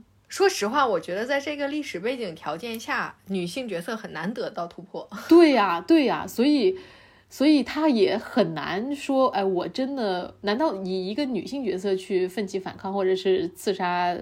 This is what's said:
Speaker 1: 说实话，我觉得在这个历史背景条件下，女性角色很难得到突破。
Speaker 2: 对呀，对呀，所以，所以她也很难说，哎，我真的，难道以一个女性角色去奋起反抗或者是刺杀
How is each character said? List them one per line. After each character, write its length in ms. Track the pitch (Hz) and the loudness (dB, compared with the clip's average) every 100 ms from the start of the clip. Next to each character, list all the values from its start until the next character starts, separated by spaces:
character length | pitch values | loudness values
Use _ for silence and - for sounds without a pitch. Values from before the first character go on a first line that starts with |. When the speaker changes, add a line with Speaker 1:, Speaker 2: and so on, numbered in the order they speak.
| - _ - | -20 _ -8
Speaker 1:
说 200 | - 381 | 2 2
实 200 | - 208 | 2 0
话， 180 | 285 254 | 2 2
我 140 | 175 | 0
觉 140 | 175 | -2
得 120 | 190 247 | -4 -2
在 140 | 277 | -2
这 160 | 294 285 | -2 -4
个 120 | 277 | -4
历 140 | 302 | -4
史 160 | 285 170 | -6 -6
背 180 | 220 254 | -4 -4
景 180 | 196 | -6
条 220 | 160 151 165 | -8 -8 -8
件 220 | 233 226 | -8 -8
下， 380 | 294 247 151 - - | -6 -4 -6 -10 -6
女 200 | - 175 | -4 -4
性 220 | 269 240 | -6 -6
角 120 | 170 | -6
色 160 | 208 220 | -6 -8
很 160 | 175 | -8
难 200 | 160 175 | -8 -6
得 160 | 247 165 | -6 -6
到 180 | - 170 | -6 -8
突 140 | - | -10
破。 260 | - 165 - 208 - | -14 -14 -12 -8 4
Speaker 2:
对 220 | 339 311 | 8 8
呀， 280 | 240 196 170 | 6 4 2
对 260 | 175 330 240 | 4 4 4
呀， 200 | 151 185 | 0 -4
所 200 | - 277 | 0 2
以， 320 | 294 185 185 - - - _ _ | 4 2 0 -8 -20 -20 _ _
所 180 | - 294 | 0 4
以 160 | 294 | 4
她 280 | - 294 311 | 2 0 2
也 260 | 226 185 208 | 4 4 2
很 380 | - 240 170 | 0 0 2
难 420 | 156 147 185 262 285 | 0 -4 -4 -4 -6
说， 320 | - 262 262 | 0 2 2
哎， 160 | 196 | 2
我 240 | 196 175 175 | 0 0 -2
真 260 | 254 262 | -4 -4
的， 400 | 269 208 180 - - | -2 -2 -2 -6 -6
难 160 | 202 226 | -2 0
道 180 | 320 196 | 0 0
以 240 | 185 190 185 | -4 -4 -4
一 80 | |
个 120 | 214 269 | -2 -2
女 200 | 214 - | -2 -4
性 160 | 277 | -6
角 140 | 240 185 | -4 -2
色 180 | 202 | 0
去 320 | 190 190 185 185 | -2 0 0 0
奋 200 | 226 190 | -4 -4
起 120 | 196 | -6
反 160 | 185 - | -8 -8
抗 160 | 190 | -4
或 100 | 196 | 0
者 100 | 185 | 2
是 320 | 190 196 185 170 | 2 2 2 0
刺 240 | - 208 | -4 -4
杀 420 | 190 180 175 180 180 | -2 0 0 0 -2